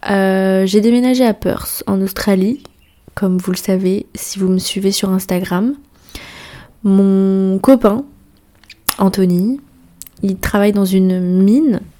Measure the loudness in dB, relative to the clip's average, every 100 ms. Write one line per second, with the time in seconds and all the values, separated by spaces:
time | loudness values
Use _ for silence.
0 | -2 0 2 2 2 2 2 2 4 2
1 | 2 2 2 2 -4 -4 -6 -10 -4 -2
2 | -2 -4 0 0 0 -2 -10 _ _ _
3 | -18 -4 -2 0 -2 -6 -2 0 0 -2
4 | -6 -14 -12 -4 0 0 -2 -2 -2 -2
5 | -2 -2 -2 -4 -2 -2 -2 -4 -12 _
6 | -20 -20 -20 -20 -20 -20 -20 _ 2 4
7 | 4 2 2 2 0 0 0 2 0 0
8 | -6 -16 _ _ _ _ _ -16 -14 -2
9 | 0 2 0 2 0 -4 -10 _ _ _
10 | -20 _ -6 -4 -2 0 2 2 0 2
11 | 2 0 0 2 4 4 2 -2 -6